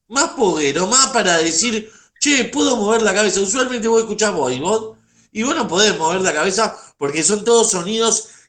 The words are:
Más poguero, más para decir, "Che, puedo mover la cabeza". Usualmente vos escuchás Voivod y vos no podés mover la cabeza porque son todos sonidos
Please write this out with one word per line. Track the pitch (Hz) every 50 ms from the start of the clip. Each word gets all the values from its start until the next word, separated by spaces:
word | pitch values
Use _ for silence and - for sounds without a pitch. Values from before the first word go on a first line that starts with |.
| _ _
Más | 220 277 320 320
poguero, | - 294 226 185 160 156 147 139 139 165 185 202
más | 240 - 262 -
para | - 233 196 185 170 165
decir, | 165 165 156 - 220 240 214 214 214 - - - _ _ _ _
"Che, | - 294 285 262 226
puedo | - - 285 294 277 247 226
mover | 202 208 226 220
la | 220 202 185
cabeza". | 202 214 196 - 196
Usualmente | 196 190 - 262 247 254 254 233 208 226
vos | 226 226
escuchás | 220 - 208 - 214 208 190
Voivod | 165 135 127 127 127 151 185 214 220 220 - - - _ _ _ _ _ _ -
y | 214 226
vos | 269 330
no | 320 233 165
podés | 165 190 214 208 180 160
mover | 160 160 175 185
la | 185 175 151
cabeza | 151 160 196 190 214 220 190 - - - - _ -
porque | 143 139 147 160 156
son | - 214 208 -
todos | 233 233 233 226 226
sonidos | 196 185 170 196 220 226 226 226 - - - - - - -